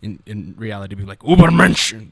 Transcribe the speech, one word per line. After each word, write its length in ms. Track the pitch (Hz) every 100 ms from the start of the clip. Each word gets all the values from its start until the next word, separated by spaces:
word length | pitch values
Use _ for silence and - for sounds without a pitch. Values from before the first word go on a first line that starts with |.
In, 180 | 107 92 -
in 280 | 104 92 -
reality, 360 | 110 101 98
be 100 | 98
like, 160 | 98 98
Übermensch! 720 | - 180 165 170 180 - - 110 107